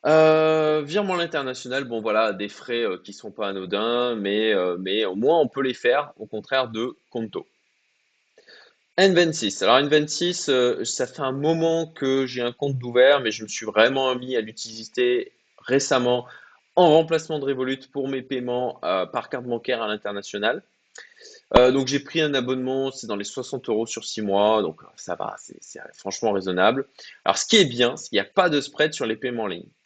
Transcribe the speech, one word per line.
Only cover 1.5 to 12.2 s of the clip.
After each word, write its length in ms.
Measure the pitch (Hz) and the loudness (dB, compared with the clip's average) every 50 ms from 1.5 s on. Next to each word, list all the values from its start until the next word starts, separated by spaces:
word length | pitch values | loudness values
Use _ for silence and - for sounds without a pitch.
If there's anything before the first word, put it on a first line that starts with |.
| 127 - - 127 127 139 139 | -8 -8 -8 -6 -4 -4 -4
bon 160 | 120 117 113 | -4 -6 -4
voilà, 320 | 107 110 107 107 113 110 | -2 0 2 2 2 2
des 160 | 98 95 104 101 | 0 -4 -8 -8
frais, 360 | - - - - 120 120 117 | -10 -14 -8 -6 -4 -2 -2
euh, 120 | 104 92 | -2 -4
qui 160 | 87 _ - | -6 _ -18
sont 200 | 98 - - 107 | -20 -16 -16 -16
pas 160 | 92 - 107 98 | -8 -6 -6 -6
anodins, 680 | 98 95 92 92 101 98 107 117 120 120 123 123 117 | -6 -6 -6 -4 -2 -2 0 0 0 0 0 -2 -2
mais, 400 | 110 98 98 101 107 110 110 104 | -2 -2 -2 0 2 2 2 2
euh, 220 | 95 90 90 87 87 | 2 2 0 -2 -4
mais 260 | 92 92 98 107 110 | -4 -2 -2 0 0
au 120 | 95 92 | -2 -2
moins 240 | 101 120 139 165 170 | 0 2 2 4 4
on 80 | 147 123 | 2 0
peut 120 | _ 139 | _ -4
les 120 | 135 131 120 | -4 -4 -4
faire, 380 | - - 120 123 143 147 143 - | 0 0 2 2 2 0 -4 -12
au 100 | _ 117 | _ -16
contraire 420 | - - 107 101 - 135 135 127 117 | -12 -12 -12 -8 -2 -2 -2 -2 -2
de 280 | 113 110 117 127 113 _ _ _ | -4 -6 -6 -6 -8 _ _ _
Conto. 360 | _ 120 113 104 - 85 - _ _ _ _ _ _ _ _ _ _ _ _ _ _ _ _ _ _ _ _ _ - - - _ _ _ _ _ _ | _ -8 -8 -6 -8 -12 -12 _ _ _ _ _ _ _ _ _ _ _ _ _ _ _ _ _ _ _ _ _ -20 -20 -20 _ _ _ _ _ _
N 180 | - 190 196 180 | 4 4 6 6
vingt-six. 480 | 170 175 165 151 - 117 101 - - | 6 4 2 0 -2 -4 -6 -4 0
Alors 160 | - 101 120 131 | 4 6 6 6
N 100 | 143 143 | 6 4
vingt-six, 600 | 151 151 151 151 - - 175 175 175 - - - | 2 2 2 0 -4 -4 -2 -2 -4 -4 -2 0
euh, 360 | 135 127 123 123 110 - 110 | 2 4 4 2 0 -2 -4
ça 220 | - - - - | -6 -4 -4 -6
fait 160 | - - - | -6 -4 -6
un 100 | 143 131 | -6 -4
moment 560 | 131 139 143 156 165 165 165 165 165 165 165 156 | -4 -2 0 0 0 2 2 0 2 0 -2 -6
que 360 | 160 - 139 135 135 135 | -6 -4 -2 0 2 0